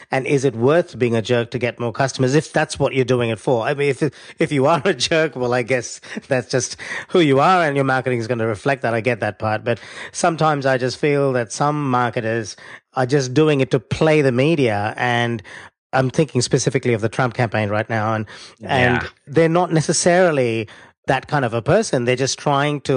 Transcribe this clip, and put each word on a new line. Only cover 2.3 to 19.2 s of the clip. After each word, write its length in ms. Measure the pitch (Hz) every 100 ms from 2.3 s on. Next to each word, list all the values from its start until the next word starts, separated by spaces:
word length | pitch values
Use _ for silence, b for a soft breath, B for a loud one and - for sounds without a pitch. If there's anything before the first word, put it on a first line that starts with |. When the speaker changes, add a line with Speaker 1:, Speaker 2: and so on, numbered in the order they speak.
Speaker 1:
if 180 | 147 -
that's 240 | 156 156 -
what 120 | 139
you're 120 | 131
doing 260 | 120 127 117
it 80 | 110
for?" 240 | - 120
I 120 | 117
mean, 140 | 143 143
if, 140 | 127 147 B B B
if 100 | 165
you 160 | 143 135
are 160 | 165
a 80 | 190
jerk, 420 | 143 - 160 160 131
well, 180 | 123
I 80 | 123
guess 380 | 113 127 - - B B -
that's 240 | 127 -
just 260 | 131 - - B B B
who 100 | 185
you 180 | 156 135
are 240 | 156 185
and 120 | 156 139
your 80 |
marketing 340 | 135 131 127 120
is 80 | 113
gonna 220 | 120 113
reflect 340 | 104 143 139
that. 100 | 120
I 80 | 117
get 200 | 110 113
that 180 | 107 -
part. 240 | 107 107
But 160 | 110 117 B B B
sometimes 560 | - 175 156 156 147 135
I 100 | 131
just 220 | 127 -
feel 340 | 151 143 139
that 180 | 127 117
some 360 | - 147 147 143
marketers 680 | 123 123 120 110 117 104 - B B _
are 120 | - 123
just 260 | 143 127
doing 280 | 127 156 143
it 100 | 131
to 80 | 139
play 440 | - - 156 156
the 100 | 135
media, 600 | 120 143 165 123 101 107 -
and 440 | 123 120 120 117 - B B _ -
I'm 180 | 131 131
thinking 300 | - 151 127
specifically 520 | - 139 131 131 123
of 60 | 113
the 80 | 113
Trump 260 | - 127
campaign 340 | - 117 107 107
right 200 | 104 110
now, 260 | 113 107
and, 120 | 110 107 B B B
Speaker 2:
Yeah. 100 | - 135 123 80
Speaker 1:
and 60 | 82 -